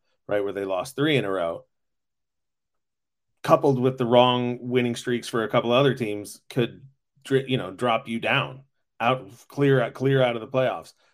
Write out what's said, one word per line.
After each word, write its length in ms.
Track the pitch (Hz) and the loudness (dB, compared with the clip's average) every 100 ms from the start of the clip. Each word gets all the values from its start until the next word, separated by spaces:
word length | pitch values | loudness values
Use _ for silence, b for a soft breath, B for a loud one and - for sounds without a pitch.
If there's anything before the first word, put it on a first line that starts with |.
| _ _ - | _ _ -4
right, 160 | 104 | -2
where 120 | 101 | -2
they 100 | 95 | -4
lost 320 | 98 92 - - | -4 -4 -6 -2
three 220 | 156 135 | 0 0
in 80 | 98 | 0
a 40 | |
row, 340 | 95 85 87 - _ _ _ _ _ _ _ _ _ _ _ _ _ _ _ _ _ | -2 -4 -6 -14 _ _ _ _ _ _ _ _ _ _ _ _ _ _ _ _ _
coupled 360 | - 160 151 123 | 0 2 4 2
with 180 | 127 131 | 0 0
the 100 | 117 | 2
wrong 520 | 123 123 123 123 123 | 4 6 2 -2 -6
winning 360 | 123 123 120 117 | -2 0 0 -2
streaks 320 | 123 120 - | -4 -4 -2
for 160 | 120 | -4
a 40 | 107 | 0
couple 240 | 127 113 | 0 2
other 220 | 123 139 | 4 4
teams, 460 | - 107 104 101 - - | 2 -4 -6 -10 -16 -8
could 320 | 135 117 92 - _ _ _ | -4 -4 -4 -20 _ _ _
dri-, 240 | - 135 127 | -2 0 0
you 80 | 127 | -4
know, 140 | 92 | -4
drop 380 | 92 123 113 113 | -2 0 0 -2
you 100 | 113 | -4
down, 440 | 107 135 73 65 - _ _ - | 0 0 -2 -10 -20 _ _ -2
out, 300 | 117 131 95 113 - | 0 0 -6 -20 -10
clear, 420 | - 143 131 117 | 0 2 4 2
clear 300 | - 135 135 | -2 0 2
out 140 | 123 117 | 2 0
of 40 | |
the 80 | 107 | -4
playoffs. 440 | 131 127 87 - _ _ | 0 0 -2 -10 _ _